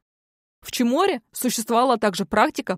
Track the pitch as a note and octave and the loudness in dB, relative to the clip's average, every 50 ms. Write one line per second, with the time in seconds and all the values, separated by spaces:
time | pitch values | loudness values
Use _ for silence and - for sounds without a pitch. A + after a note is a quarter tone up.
0 | _ _ _ _ _ _ _ _ _ _ _ _ - - - - A#3+ A#3+ C4 E4 | _ _ _ _ _ _ _ _ _ _ _ _ -14 -8 -2 -2 0 2 2 2
1 | G4 G4+ D#4 A3+ - _ - - - A#3+ - A#3+ A3 - A#3 A#3 B3+ C4+ A#3+ A3 | 2 0 0 -2 -6 _ -8 -4 -4 -2 -2 -4 -2 0 0 2 2 2 2 2
2 | A3 G#3 F3 - F#3+ - A3 G#3+ B3 D#4 - - - - F#3 | 0 -2 -2 -4 -4 -2 2 2 2 2 0 -4 -6 -6 -8